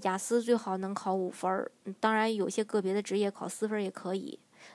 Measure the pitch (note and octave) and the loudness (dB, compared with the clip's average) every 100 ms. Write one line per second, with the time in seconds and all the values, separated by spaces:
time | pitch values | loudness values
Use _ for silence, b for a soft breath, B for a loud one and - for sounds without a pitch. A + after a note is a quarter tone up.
0 | G3 F#3+ - A#3 A#3 A#3 G3+ F#3+ F#3+ G3+ | 0 -2 2 2 4 2 2 -2 -2 -2
1 | G3 F#3+ F3+ - F3+ F#3+ - - - F#3+ | 0 0 0 -2 0 0 -4 -10 -12 0
2 | G#3+ A3 A3 A3 F#3 G#3 G#3 G#3+ F#3+ G3+ | 2 4 2 2 0 0 0 0 2 0
3 | G3+ G3 G3+ G3 - - A3 G#3+ F#3+ - | 0 0 0 -2 -8 -4 -2 -2 -2 -4
4 | F3+ F#3+ - - _ B B | -4 -4 -6 -12 _ B B